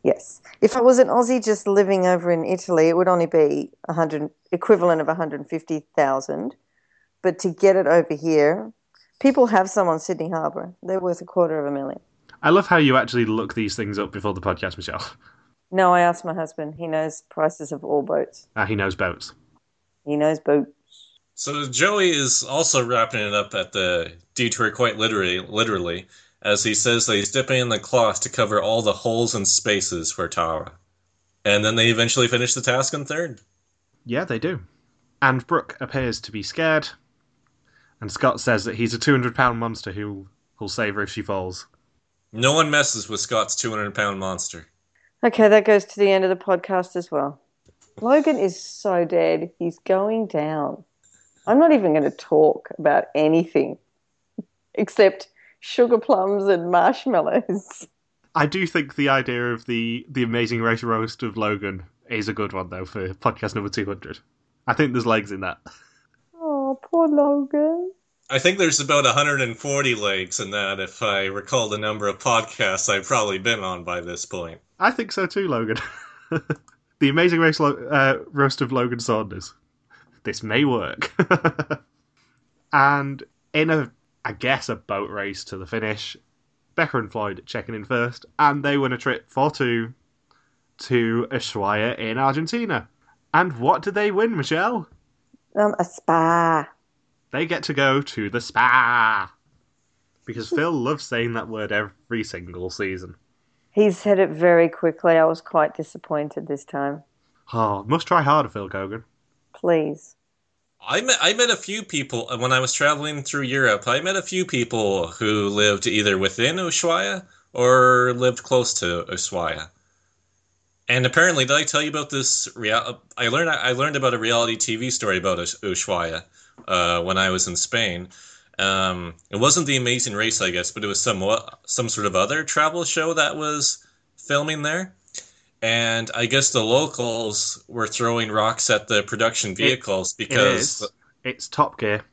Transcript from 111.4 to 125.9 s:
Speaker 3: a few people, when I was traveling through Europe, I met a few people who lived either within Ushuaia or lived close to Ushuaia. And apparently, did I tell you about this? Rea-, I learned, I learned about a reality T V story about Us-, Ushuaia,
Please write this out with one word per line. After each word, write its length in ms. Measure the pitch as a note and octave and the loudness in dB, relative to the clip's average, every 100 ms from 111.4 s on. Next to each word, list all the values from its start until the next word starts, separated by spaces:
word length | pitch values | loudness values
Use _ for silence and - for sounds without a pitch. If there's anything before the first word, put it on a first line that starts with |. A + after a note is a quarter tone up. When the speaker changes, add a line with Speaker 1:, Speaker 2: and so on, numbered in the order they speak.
| A#3+ | 0
Speaker 3:
a 60 | G#3+ | 0
few 260 | - G#3+ | -4 -10
people, 440 | G3+ D3+ C3+ A#2+ - A#2+ | -6 -6 -6 -8 -6 -4
when 140 | B2+ | 0
I 80 | B2+ | 0
was 120 | C3 | 0
traveling 520 | - D3 D3 D3+ D3 | 0 0 0 -4 -8
through 200 | C#3 C#3+ | -8 -6
Europe, 440 | C3 C3+ B2+ G#2 A#2+ | -4 0 2 2 0
I 120 | C3 | -2
met 140 | F3 G3 | 0 -4
a 60 | |
few 240 | F#3 F#3 F3+ | -4 -4 -2
people 640 | B2+ A#2 A#2 G2+ G2 F2 | -2 -2 0 0 0 -4
who 420 | - G#2+ G#2+ G2+ | -4 -2 0 0
lived 380 | G#2 G#2 G2+ G#2+ | 2 2 2 0
either 300 | G#2+ G#2 F#2+ | 0 2 2
within 400 | F#2+ G#2+ B2+ F3 | 0 0 -2 0
Ushuaia 680 | F3 - E3+ E3+ G3 F#3+ - _ _ | -4 -2 0 0 -2 -6 -10 _ _
or 600 | - B2 B2+ B2+ B2 B2+ | 0 4 6 6 6 4
lived 300 | B2 B2+ B2 | 2 0 0
close 300 | - B2+ A#2 - | 0 0 2 -2
to 280 | F2 F2 E2+ | -2 -4 -6
Ushuaia. 580 | F2+ - F#2 E2 D#2 D#2 _ _ _ _ _ _ _ _ _ _ _ - | -8 -6 -4 -4 -6 -10 _ _ _ _ _ _ _ _ _ _ _ -2
And 180 | B2 B2+ | 0 2
apparently, 400 | D#3+ F3+ D#3 B2+ | 4 4 2 2
did 100 | C#3 | 2
I 80 | |
tell 180 | D3+ D3 | 2 -2
you 80 | D3+ | -2
about 220 | D3+ C#3+ | -6 -6
this? 360 | C#3 B2+ - - A#2+ | -4 -2 -2 -4 -6
Rea-, 420 | G#2+ A2+ A#2+ A2 _ - | -2 0 -2 -12 _ -4
I 100 | A#2 | 0
learned, 200 | C#3 E3 | 0 0
I 220 | D3+ B2+ | -2 -2
learned 240 | B2+ D3 C#3+ | 0 -2 0
about 180 | B2+ | 0
a 60 | A#2 | 0
reality 360 | A2+ A#2 A#2 A2+ | 0 2 0 -2
T 200 | - A2 | -4 -4
V 160 | B2+ | -4
story 260 | - G#2+ F#2 | -4 -2 0
about 220 | F#2+ F2 | 0 -2
Us-, 200 | E2+ - | -4 -6
Ushuaia, 600 | G#2 F2+ - | -6 -6 -2